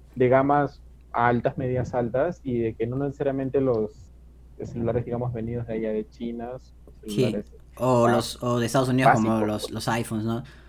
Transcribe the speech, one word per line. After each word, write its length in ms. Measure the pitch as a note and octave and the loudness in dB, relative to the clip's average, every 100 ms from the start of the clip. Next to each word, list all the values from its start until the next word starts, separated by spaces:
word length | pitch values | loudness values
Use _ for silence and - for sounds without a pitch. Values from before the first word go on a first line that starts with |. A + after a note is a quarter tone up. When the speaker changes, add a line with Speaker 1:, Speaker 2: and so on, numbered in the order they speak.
| - - | -8 0
Speaker 1:
de 140 | B2+ | 4
gamas 520 | A#2+ C#3 C#3+ C#3 - - - - | 6 4 2 2 -4 -20 -20 -6
altas, 460 | - A#2+ A#2+ B2+ - | 2 2 4 0 -2
medias 360 | B2+ B2+ B2 | -4 -2 -2
altas, 460 | B2+ A#2+ B2+ E3 F3 | -2 -2 0 -2 -4
y 140 | C3+ A#2+ | -4 -2
de 160 | A2+ | -2
que 140 | A2 A#2 | -2 -4
no 80 | C3 | -2
necesariamente 640 | C#3+ C#3 C#3 C3+ C3 C#3 | -4 -4 -4 -2 -2 0
los, 300 | C3 A2+ G#2 - - - - - - - | 2 0 -2 -8 -20 -20 -20 -20 -20 -14
los 120 | - | -10
celulares, 360 | A#2+ A#2 A#2+ A#2+ | -4 -2 -2 -2
digamos, 280 | A#2+ B2 | -4 -4
venidos 340 | A#2 A2+ A#2+ A#2 | -6 -6 -6 -6
de 60 | |
allá 180 | A2 A2 | -4 -4
de 180 | G#2+ G#2+ | -4 -6
China, 420 | - A#2 A#2+ A#2 B2+ | -8 -10 -8 -10 -12
son 360 | - - - - A2 | -16 -20 -20 -18 -6
Speaker 2:
Sí. 100 | G#2 | 0
Speaker 1:
celulares 240 | B2 G#2 - - - - | 0 0 -8 -16 -18 -4
Speaker 2:
O 300 | B2 B2 A#2+ | 2 4 6
Speaker 1:
Ah, 20 | |
Speaker 2:
los, 320 | A#2+ A#2 - | 4 0 -4
o 160 | B2 A#2+ | -2 0
de 60 | A2+ | 2
Estados 240 | C3+ B2+ | 2 2
Unidos, 220 | B2+ B2 | 4 6
como 300 | A2+ A2 A2 | 6 4 2
Speaker 1:
básico, 40 | G#2+ | 0
Speaker 2:
los, 240 | G#2+ - | -2 -6
Speaker 1:
pues. 20 | |
Speaker 2:
los 160 | G#2+ B2 | -6 -2
iPhones, 380 | A#2 A#2 A2 A2 | -2 -2 -4 -4
¿no? 180 | A#2 - - | -4 -8 -18